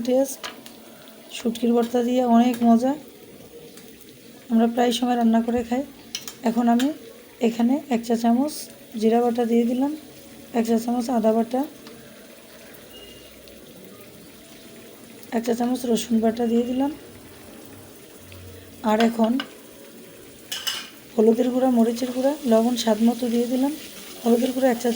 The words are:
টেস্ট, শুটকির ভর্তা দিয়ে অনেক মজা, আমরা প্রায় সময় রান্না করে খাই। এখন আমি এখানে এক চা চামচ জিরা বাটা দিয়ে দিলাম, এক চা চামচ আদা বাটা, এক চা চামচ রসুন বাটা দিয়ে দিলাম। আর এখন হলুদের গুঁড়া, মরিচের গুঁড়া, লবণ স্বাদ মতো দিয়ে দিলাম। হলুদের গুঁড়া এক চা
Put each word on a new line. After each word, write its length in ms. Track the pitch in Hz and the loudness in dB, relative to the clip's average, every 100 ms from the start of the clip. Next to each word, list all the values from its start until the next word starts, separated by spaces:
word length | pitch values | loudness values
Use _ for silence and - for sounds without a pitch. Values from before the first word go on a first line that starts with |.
| 240 | 2
টেস্ট, 320 | 254 269 - - - - - - - - - - - | 2 0 -4 -14 -16 -20 -20 -20 -20 -20 -20 -18 -8
শুটকির 340 | 233 220 233 | -6 -2 2
ভর্তা 260 | 240 233 247 240 | 2 2 0 0
দিয়ে 140 | 247 247 233 | 2 4 4
অনেক 200 | 247 240 233 | 4 4 4
মজা, 260 | 226 254 302 - - - - - 233 233 - - - - - - - - | 4 4 -2 -8 -20 -20 -20 -20 -20 -20 -20 -20 -20 -20 -20 -20 -18 0
আমরা 180 | 226 233 | 2 2
প্রায় 180 | 233 247 233 | 2 0 0
সময় 200 | 247 240 | 0 2
রান্না 200 | 233 226 | 2 2
করে 200 | 233 240 | 2 -2
খাই। 200 | 233 247 285 - - - - - 233 | -2 -4 -6 -12 -16 -14 -14 -6 -2
এখন 160 | 226 240 | 0 2
আমি 140 | 240 269 320 - - - - 240 | 2 0 -4 -12 -20 -20 -4 -2
এখানে 260 | 233 240 285 - 226 | 2 0 0 -2 -4
এক 60 | - | 0
চা 100 | 226 | 0
চামচ 320 | 233 240 294 - - - - 226 | 2 2 0 -4 -14 -18 -14 0
জিরা 200 | 220 233 | 2 4
বাটা 220 | 240 233 233 | 2 0 2
দিয়ে 180 | 233 233 | 2 2
দিলাম, 220 | 254 285 311 - - - - - | 0 -2 -4 -14 -20 -20 -20 -6
এক 120 | 240 226 | -2 0
চা 100 | 226 | 0
চামচ 220 | 233 240 240 240 | 0 -2 -2 0
আদা 140 | 220 | 2
বাটা, 280 | 220 233 254 302 - - - - - - - - - - - - 1077 - - - - - - - - - - - - - - - - - - - - - - - 233 | 2 0 -2 -4 -8 -20 -20 -20 -20 -20 -20 -20 -20 -20 -20 -20 -20 -20 -20 -20 -20 -20 -20 -20 -20 -20 -20 -20 -20 -20 -20 -20 -20 -20 -20 -20 -20 -20 -20 -6 -4
এক 60 | 233 | -2
চা 80 | 233 | -2
চামচ 200 | 240 254 240 | -2 -2 0
রসুন 240 | 220 - 226 | -2 0 0
বাটা 200 | 226 226 240 | 2 0 0
দিয়ে 120 | 233 240 | 0 0
দিলাম। 220 | 254 277 311 - - - - - - - - - - - - - - - - - - | -2 -2 -4 -14 -20 -20 -20 -20 -20 -20 -20 -20 -20 -20 -20 -20 -20 -20 -20 -20 -6
আর 140 | 233 214 226 | 0 2 2
এখন 240 | 226 226 269 - - - - - - - - - - - - - - - - - | 2 0 0 -6 -14 -20 -20 -20 -20 -20 -20 -20 -20 -14 -10 -8 -10 -12 -18 -6
হলুদের 340 | 233 220 240 247 | 2 4 4 2
গুঁড়া, 200 | 247 262 240 | 2 2 4
মরিচের 320 | 226 233 254 | 2 0 -4
গুঁড়া, 220 | 254 269 311 285 | -2 -2 0 2
লবণ 240 | 226 226 240 | 2 2 0
স্বাদ 160 | 226 214 233 | 0 2 2
মতো 180 | 240 247 | 0 -2
দিয়ে 200 | 233 240 | -2 -2
দিলাম। 200 | 254 277 311 - - - - | 0 -2 -4 -12 -18 -18 -4
হলুদের 280 | 233 233 262 | 0 2 0
গুঁড়া 160 | 254 262 | 0 0
এক 60 | 233 | 0
চা 80 | 240 | -2